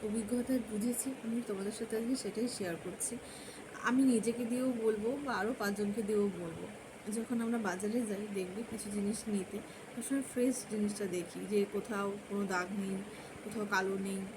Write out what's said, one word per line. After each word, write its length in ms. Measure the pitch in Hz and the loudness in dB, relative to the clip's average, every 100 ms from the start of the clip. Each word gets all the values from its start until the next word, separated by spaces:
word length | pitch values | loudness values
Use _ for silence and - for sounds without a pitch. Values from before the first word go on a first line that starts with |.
| 214 | 0
অভিজ্ঞতায় 560 | 220 208 240 247 254 214 | 0 2 0 2 2 2
বুঝেছি, 380 | 214 233 240 269 262 | 0 2 2 -2 -4
আমি 140 | 226 233 233 | -2 -2 0
তোমাদের 260 | 196 196 214 | -2 -2 -4
সাথে 140 | 226 220 | -2 0
আজকে 160 | 226 262 | 2 0
সেটাই 240 | 208 202 240 - | 0 0 -2 0
শেয়ার 180 | 185 165 | -2 -2
করছি। 300 | 180 - - 240 - - - - - - 226 | -4 -4 -4 -4 -8 -12 -12 -12 -12 -2 4
আমি 140 | 254 269 | 6 8
নিজেকে 300 | 233 214 233 233 | 6 4 0 0
দিয়েও 180 | 247 254 233 | 2 2 4
বলবো 260 | 220 214 214 277 285 | 4 4 2 0 0
বা 60 | 208 | 0
আরও 100 | 202 233 | 0 2
পাঁচজনকে 400 | 202 202 208 208 202 | 0 2 0 0 2
দিয়েও 200 | 208 202 175 | 4 4 2
বলবো, 240 | 170 165 180 - - - - 214 | -6 -6 -8 -10 -14 -10 -4 -2
যখন 200 | 220 240 226 | 0 0 2
আমরা 140 | 233 202 | 2 2
বাজারে 320 | 180 208 240 226 | 0 2 2 2
যাই 160 | 196 208 202 | -2 -2 -2
দেখবে 240 | 185 190 233 | -2 -4 -6
কিছু 160 | 226 214 202 | -6 -4 0
জিনিস 240 | 202 226 - | 0 0 0
নিতে, 240 | 202 185 208 - - - | -2 -2 -6 -8 -14 -10
সবসময় 320 | - 233 277 262 | -8 0 0 0
ফ্রেশ 240 | - 247 247 - | 2 4 2 -2
জিনিসটা 340 | 214 208 202 202 180 | 0 0 0 -2 -2
দেখি, 240 | 170 180 185 | -4 -6 0
যে 80 | 208 202 202 | 2 4 0
কোথাও 320 | - 208 202 202 - | -2 -2 -2 -2 -4
কোনো 160 | 202 196 | -2 2
দাগ 140 | 185 180 202 | 2 0 -2
নেই, 140 | 196 190 202 - - - | 0 -2 -4 -10 -12 -10
কোথাও 220 | 214 220 208 | -6 -4 2
কালো 220 | 196 190 196 190 | 2 2 0 -2
নেই 120 | 196 190 | -2 -4